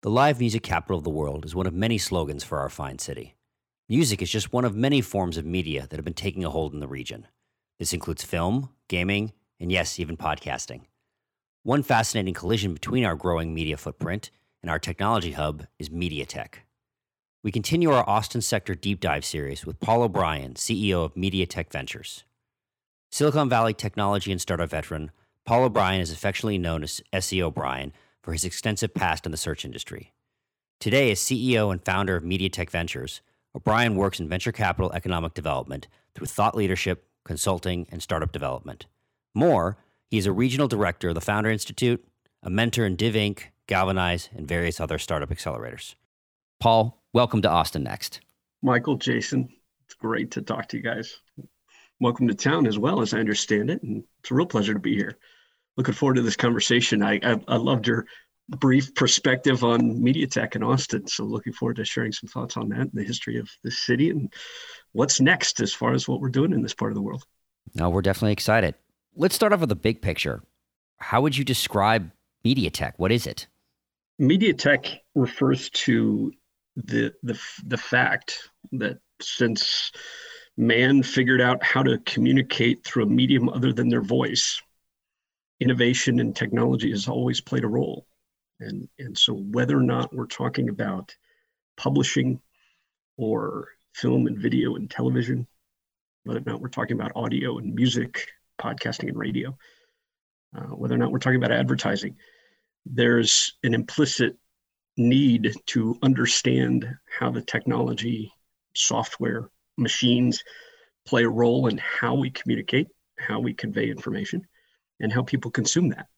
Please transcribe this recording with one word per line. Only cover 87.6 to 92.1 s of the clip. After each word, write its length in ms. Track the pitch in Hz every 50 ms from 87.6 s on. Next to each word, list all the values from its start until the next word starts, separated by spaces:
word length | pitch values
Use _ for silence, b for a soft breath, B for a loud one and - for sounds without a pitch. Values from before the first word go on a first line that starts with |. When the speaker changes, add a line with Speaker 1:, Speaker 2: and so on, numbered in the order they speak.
| 120
Speaker 2:
a 40 | 107
role. 400 | 107 127 135 - - - - _ _ _ _ _ _ _ _ _ _ _
And, 280 | - 104 101 98 127 143 _ _
and 180 | 135 120 104
so 200 | - - - 113
whether 420 | 104 98 101 107 120 123 123 143 139
or 60 | 127
not 280 | 123 123 123 127 127
we're 140 | - 127 120
talking 440 | 113 - - 127 127 131 - 127 117
about 440 | 104 98 110 104 95 95 95 - - _ _ _ _ _ _ _ _ _ _ _ _ -
publishing 640 | - 135 139 139 131 -